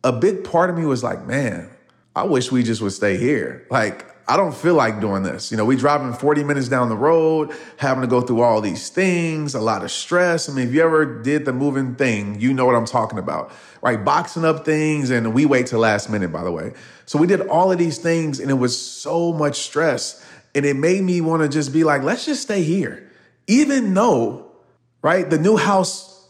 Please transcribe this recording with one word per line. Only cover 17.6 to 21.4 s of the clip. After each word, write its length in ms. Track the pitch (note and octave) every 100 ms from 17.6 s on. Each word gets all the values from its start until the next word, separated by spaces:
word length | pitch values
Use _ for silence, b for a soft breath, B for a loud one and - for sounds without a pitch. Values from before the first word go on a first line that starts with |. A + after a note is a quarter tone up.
| F#3
of 60 | F#3
these 200 | E3+ D3+
things, 420 | E3+ E3 D#3+ C3+
and 120 | C#3
it 40 | C3+
was 240 | B2 B2
so 520 | - - - E3 E3+
much 300 | D#3+ D3 -
stress. 600 | - D3 D#3+ B2 - - B B B
And 120 | C#3+ C#3+
it 100 | C3+
made 280 | D#3+ F#3+
me 160 | F#3 F3
wanna 280 | D#3+ E3